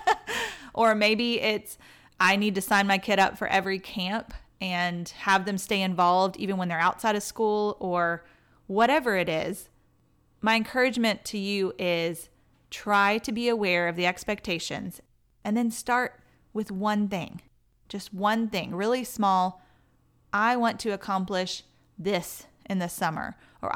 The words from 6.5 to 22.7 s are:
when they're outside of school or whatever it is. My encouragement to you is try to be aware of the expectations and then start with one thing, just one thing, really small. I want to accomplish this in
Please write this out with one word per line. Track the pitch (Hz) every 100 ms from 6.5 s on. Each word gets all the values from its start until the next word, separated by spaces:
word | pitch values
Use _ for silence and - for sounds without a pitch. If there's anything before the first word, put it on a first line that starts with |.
| 190
when | 180
they're | 165
outside | 170 - 226 208
of |
school | - - 220 208 208 202
or | 196 175 170 170 - _ _ _ -
whatever | 196 233 294 247 190
it | 170
is. | 160 - 202 - _ _ _ _ _ _ _
My | 214 226
encouragement | 220 254 254 240 226 202 -
to | 214
you | 196 202 185 -
is | 180 170 165 165 - _ _ _ _
try | - - 202 202 220
to | 220
be | 220 240
aware | 226 202 175 175
of | 170
the | 180
expectations | 180 - 208 - 170 - 143 - - - _ _ _ 202
and | 214
then | 233
start | 226 - 247 247 - _ _ _
with | 214 214
one | 190 214 208 202
thing, | 196 156 - - _ _ _ -
just | 202 -
one | 185 202 226 226
thing, | 202 - 170
really | 208 247 247
small. | - 202 190 185 185 _ _ _ _ _ _ _
I | 202 220 247
want | 233 -
to | 226
accomplish | 196 - 190 185 190 180 - - _ _ -
this | 175 196 - - - _
in | -